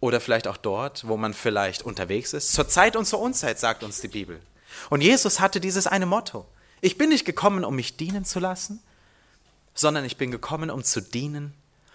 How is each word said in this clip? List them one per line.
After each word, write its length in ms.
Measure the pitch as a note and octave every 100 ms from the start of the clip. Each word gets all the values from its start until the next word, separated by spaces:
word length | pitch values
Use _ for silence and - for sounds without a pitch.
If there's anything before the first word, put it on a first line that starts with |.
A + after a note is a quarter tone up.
Oder 200 | B2 A#2
vielleicht 260 | - A2+ G#2+
auch 100 | G2
dort, 520 | A2 G2 C3+ - A2+
wo 80 | A2
man 180 | A2
vielleicht 480 | G#2 B2 G#2 G2 F2+
unterwegs 500 | A#2 G#2 F2+ G2+ B2+
ist? 200 | D3 -
Zur 160 | - C#3+
Zeit 260 | - G#3
und 100 | A3
zur 140 | G#3+ G#3
Unzeit, 400 | A#3 B3+ C#3+ A2
sagt 240 | A#2 A2+
uns 180 | G#2+ G#2
die 80 | G#2+
Bibel. 320 | G#2+ F2+ E2 - _ _ - -
Und 100 | C#3+
Jesus 400 | D#3 C4 G#3 -
hatte 200 | F#3+ G3
dieses 280 | F3+ F#3+ F#3
eine 180 | G3 F#3
Motto. 400 | G3 - A2+ - - _ _
"Ich 180 | F#3 -
bin 100 | D4+
nicht 160 | D4+
gekommen, 400 | - - G3+ G3
um 100 | B2+
mich 220 | C3 A#2+ -
dienen 280 | D#3+ G3+
zu 140 | F#3 -
lassen, 420 | F#3 F#3 - G#3+ _ _ _ _ _ _ _ _ _
sondern 300 | - D3+ D3+
ich 120 | C3 -
bin 140 | C3
gekommen, 400 | A#2+ - D3+ D#3+
um 140 | B2
zu 160 | B2 -
dienen 520 | G2 A#2+ C#3+ D3 C#3+ C#3+ _ _ _